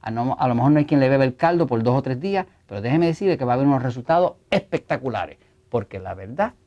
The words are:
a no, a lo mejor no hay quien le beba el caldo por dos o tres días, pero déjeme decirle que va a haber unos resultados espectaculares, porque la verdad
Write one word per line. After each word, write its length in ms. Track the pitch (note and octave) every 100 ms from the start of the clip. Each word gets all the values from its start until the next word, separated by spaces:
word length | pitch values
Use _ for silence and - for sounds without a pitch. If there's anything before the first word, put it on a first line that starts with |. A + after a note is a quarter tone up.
a 80 | -
no, 260 | A2+ B2 -
a 100 | C3+
lo 60 |
mejor 180 | A#2+ C3
no 60 | D3+
hay 60 |
quien 160 | D3 D3
le 80 | C3
beba 160 | C3+
el 120 | C3 B2
caldo 300 | E3 F3 D3+
por 160 | A#2+
dos 140 | A2+ B2+
o 60 |
tres 180 | C3+ B2+
días, 260 | F3+ G3 F#3 _ _
pero 140 | G2+
déjeme 260 | A2 D3 E3+
decirle 320 | D#3+ G3 D#3
que 60 |
va 80 | B2
a 40 | B2
haber 100 | C#3
unos 160 | C3+
resultados 520 | B2+ B2 A#2+ E3 F3+ - _
espectaculares, 880 | G3 F#3+ D#3+ - D3 B2+ G#2+ E2 - _ _ _
porque 300 | A#2+ G#2 G2
la 160 | F#2
verdad 400 | F2+ G2 C3+ G#3+ -